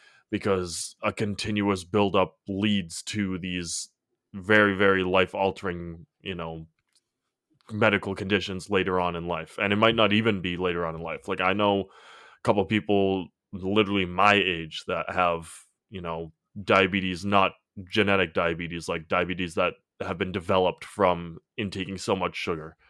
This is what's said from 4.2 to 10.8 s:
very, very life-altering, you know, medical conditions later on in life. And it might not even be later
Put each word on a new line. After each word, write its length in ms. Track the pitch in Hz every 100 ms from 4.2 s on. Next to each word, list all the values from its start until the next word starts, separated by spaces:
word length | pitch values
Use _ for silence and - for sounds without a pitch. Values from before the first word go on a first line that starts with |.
| _
very, 420 | 101 90 107 104
very 280 | 95 98 95
life-altering, 1000 | 90 92 92 98 98 90 95 87 85 82 80 _
you 140 | 95
know, 320 | 87 82 82 80 _ _ _ _ _ _ _ _ _ -
medical 420 | 107 110 101 101
conditions 560 | 95 95 101 101 92 98
later 300 | 98 92 92
on 160 | 87
in 120 | 85 85
life. 300 | 82 80 -
And 120 | 101
it 60 | 104
might 180 | 113
not 180 | 113 104
even 280 | 104 113 98
be 160 | 90 87
later 280 | 92 87